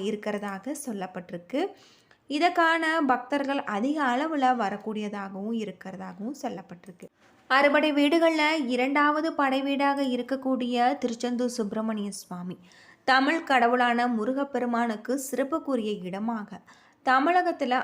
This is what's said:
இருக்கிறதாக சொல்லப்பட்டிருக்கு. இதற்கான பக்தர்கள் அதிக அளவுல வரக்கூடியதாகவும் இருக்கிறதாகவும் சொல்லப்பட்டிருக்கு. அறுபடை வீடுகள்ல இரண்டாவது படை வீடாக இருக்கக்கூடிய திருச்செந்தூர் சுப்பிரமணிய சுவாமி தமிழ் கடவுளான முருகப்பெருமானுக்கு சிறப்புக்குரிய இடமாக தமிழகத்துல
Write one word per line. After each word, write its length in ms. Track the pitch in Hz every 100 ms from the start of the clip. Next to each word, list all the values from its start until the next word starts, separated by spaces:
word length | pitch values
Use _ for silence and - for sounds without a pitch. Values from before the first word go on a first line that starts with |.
| 196
இருக்கிறதாக 640 | 208 208 208 202 190 254 294
சொல்லப்பட்டிருக்கு. 760 | 254 202 185 185 175 175 - 285 403 - - _ _ _ - 294
இதற்கான 540 | 349 349 330 330 320 330 269
பக்தர்கள் 500 | 247 - 285 269 277 - 202
அதிக 220 | 262 302 262
அளவுல 380 | 247 320 294 254 247
வரக்கூடியதாகவும் 920 | 196 208 220 214 208 202 196 196 208 226
இருக்கிறதாகவும் 720 | 196 185 190 190 185 180 214 294
சொல்லப்பட்டிருக்கு. 640 | 240 190 - 175 - - 185 _ _ _ -
அறுபடை 420 | 269 285 302 302 285
வீடுகள்ல 420 | 285 330 330 311 302 320 240
இரண்டாவது 560 | 247 262 285 294 311 320 311
படை 200 | 277 269 277
வீடாக 340 | 277 285 277 269 247
இருக்கக்கூடிய 800 | 240 269 262 254 247 247 240 277
திருச்செந்தூர் 520 | 247 226 240 240 247 240
சுப்பிரமணிய 520 | 208 220 220 214 202 196
சுவாமி 380 | - 180 180 - - - - - -
தமிழ் 360 | 262 269 330 320
கடவுளான 580 | 254 233 254 240 233 247 226
முருகப்பெருமானுக்கு 960 | 226 269 277 247 240 233 233 208 - 277 -
சிறப்புக்குரிய 640 | 247 269 320 285 247 208 190 180
இடமாக 520 | 190 220 226 196 180 - - _ _ 269
தமிழகத்துல 680 | 262 311 359 359 - 247 254